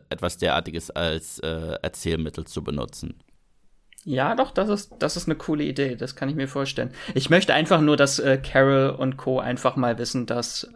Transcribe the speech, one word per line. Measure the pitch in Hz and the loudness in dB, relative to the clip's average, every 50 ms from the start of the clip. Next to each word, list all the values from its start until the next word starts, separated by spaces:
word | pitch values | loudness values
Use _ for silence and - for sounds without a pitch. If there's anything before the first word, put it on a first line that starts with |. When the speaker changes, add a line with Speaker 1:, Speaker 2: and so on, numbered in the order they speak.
| _ - | _ -10
Speaker 1:
äh, | |
etwas | - 80 90 87 - | -8 -4 -4 -4 -4
derartiges | - - 87 67 85 85 - 78 82 - - | 0 0 0 0 0 -2 -4 -8 -10 -10 -8
als, | - - 85 82 78 82 - - - - | -4 -2 -2 -2 -2 -4 -6 -8 -12 -8
äh, | - 80 80 80 80 80 78 - | -6 -6 -4 -4 -6 -6 -8 -6
Erzählmittel | - 80 - - - 82 82 80 78 76 - - 76 | -6 -8 -8 -6 -4 -2 -2 -2 -2 -4 -6 -8 -10
zu | - - - | -8 -8 -8
benutzen. | 73 - 71 71 62 58 - - - 76 - - _ _ _ _ _ _ _ _ _ _ _ _ _ _ - - - | -6 -4 -4 -4 -6 -6 -8 -10 -10 -12 -12 -12 _ _ _ _ _ _ _ _ _ _ _ _ _ _ -20 -16 -8
Speaker 2:
Ja, | 180 139 127 135 151 - | -4 -2 0 0 0 0
doch, | - - - | 0 0 0
das | - - 196 214 | 0 -2 0 0
ist, | 208 208 - - - - | 0 -2 -4 -8 -6 -2
das | - 147 - | -2 -2 -2
ist | 170 - - | -2 -2 -2
eine | 156 | -2
coole | - - - 156 151 | -2 -2 -2 -2 -2
Idee, | 147 147 135 135 139 135 123 | -2 -2 -2 -2 -2 -2 -2
das | 113 - 131 - | -6 -8 -10 -8
kann | - 135 135 | -6 -4 -4
ich | 151 | -2
mir | 135 135 135 | -2 -4 -4
vorstellen. | - 139 139 135 - - 123 123 - - - - - | -4 -4 -4 -4 -4 -4 -6 -6 -6 -12 -8 -4 -2
Ich | 135 135 - | -2 2 4
möchte | 156 185 185 - | 4 4 6 4
einfach | - 143 160 156 190 160 | 4 4 4 4 6 6
nur, | 151 151 151 147 | 6 6 6 6
dass, | 143 139 135 - | 6 4 4 2
äh, | - 139 135 135 | 2 2 2 2
Carol | 135 - - 135 135 139 139 135 135 139 | 2 2 4 6 6 6 6 6 4 2
und | 135 135 135 131 131 135 | 0 0 -2 -4 -4 -4
Co. | - 135 131 127 | -2 -2 -2 0
einfach | 127 120 123 127 - 131 - | 0 -2 -2 0 0 0 2
mal | 135 123 120 117 107 | 2 2 2 2 0
wissen, | 120 - - 131 120 | -2 -4 -4 -4 -2
dass | - 117 120 120 - - - - - - | -2 -2 -2 -2 -4 -6 -8 -10 -12 -14